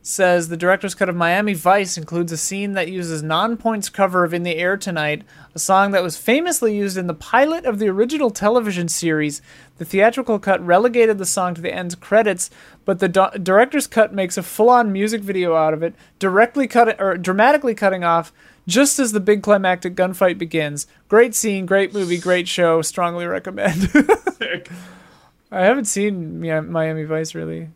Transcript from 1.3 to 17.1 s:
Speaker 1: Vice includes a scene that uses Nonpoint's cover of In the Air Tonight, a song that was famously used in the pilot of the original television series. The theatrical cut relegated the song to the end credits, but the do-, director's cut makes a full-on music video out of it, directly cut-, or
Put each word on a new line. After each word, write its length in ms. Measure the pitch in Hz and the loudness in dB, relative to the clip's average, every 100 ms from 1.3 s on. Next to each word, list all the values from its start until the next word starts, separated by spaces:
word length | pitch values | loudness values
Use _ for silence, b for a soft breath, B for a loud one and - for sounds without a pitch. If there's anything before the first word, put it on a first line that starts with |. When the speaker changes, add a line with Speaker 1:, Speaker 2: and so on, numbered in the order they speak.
| 185 208 | 2 0
Speaker 1:
Vice 440 | 180 180 196 190 175 | 0 2 2 0 -8
includes 340 | 156 170 170 | -6 -4 -4
a 60 | 160 | -4
scene 360 | - 196 202 | -6 -6 -4
that 160 | 196 170 | -4 -4
uses 320 | 185 170 160 | -6 -6 -6
Nonpoint's 680 | 156 160 220 233 226 214 - | -2 -2 0 -2 -4 -4 -6
cover 340 | - 196 180 | 0 0 2
of 100 | 170 | 0
In 100 | 175 | -2
the 120 | 175 160 | -4 -2
Air 220 | 180 196 | -2 -2
Tonight, 460 | 196 165 151 151 - b b | -4 -4 -2 -4 -8 b b
a 60 | 156 | -8
song 320 | - 190 202 | 0 2 4
that 100 | 196 | 0
was 120 | 175 - | -2 -4
famously 580 | - 262 349 302 226 208 | 0 0 0 0 0 0
used 220 | 196 185 | -4 -4
in 100 | 175 | -6
the 60 | |
pilot 520 | 165 - 240 294 330 262 | -8 0 2 2 0 -4
of 140 | 208 | -2
the 100 | 214 | -2
original 400 | 190 240 302 254 | 0 0 0 -2
television 560 | 208 208 240 214 180 170 | 0 0 0 0 -4 -4
series. 540 | - 170 156 151 147 b b b _ | -4 -2 -2 -2 -6 b b b _
The 80 | 170 | -4
theatrical 540 | 196 214 240 247 208 | 2 2 2 -2 -2
cut 260 | 196 185 175 | 0 0 4
relegated 520 | 180 240 233 226 208 | 4 4 4 2 2
the 80 | 180 | -2
song 280 | - 180 165 | -2 -4 -4
to 60 | |
the 120 | 175 | -8
end 260 | 180 175 175 | -6 -8 -12
credits, 500 | - 208 214 180 - B B B - | 2 2 2 -2 -8 B B B -4
but 140 | 190 | -2
the 100 | 196 | 2
do-, 300 | 190 190 208 | 2 2 0
director's 440 | 180 190 262 294 - | 2 4 4 0 -2
cut 260 | - 208 | 0 0
makes 240 | 196 185 - | 0 -4 -6
a 60 | |
full-on 480 | 175 - 226 247 220 | -8 2 4 4 2
music 300 | 190 214 226 | -2 -2 -4
video 340 | 196 190 175 160 | -4 -2 0 2
out 180 | 156 | 2
of 100 | 156 | 0
it, 100 | 165 - b _ | -6 -8 b _
directly 480 | 190 185 233 285 262 | 0 4 4 2 0
cut-, 320 | 240 226 - | 4 4 2
or 180 | 196 | -2